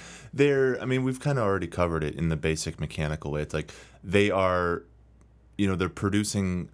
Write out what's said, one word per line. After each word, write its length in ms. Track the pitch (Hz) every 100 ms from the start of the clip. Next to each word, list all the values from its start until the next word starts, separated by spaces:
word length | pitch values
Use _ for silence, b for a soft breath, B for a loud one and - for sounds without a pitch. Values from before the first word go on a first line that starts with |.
| B B B
they're, 480 | 131 143 139 131 123
I 60 | 127
mean, 180 | 131
we've 160 | 131 131
kinda 220 | 147 139
already 260 | 104 98 85
covered 360 | - 87 80
it 100 | 76 69
in 140 | 82
the 80 | 80
basic 420 | 80 80 - -
mechanical 520 | 76 - 76 78 73
way. 100 | 76
It's 120 | 73
like 180 | 78 78 B B B
they 260 | 95 101 104
are, 540 | 95 92 90 87 85 - - - - - _ _ -
you 80 | 98
know, 100 | 92
they're 140 | 90
producing 800 | - 101 101 107 104 95 90 -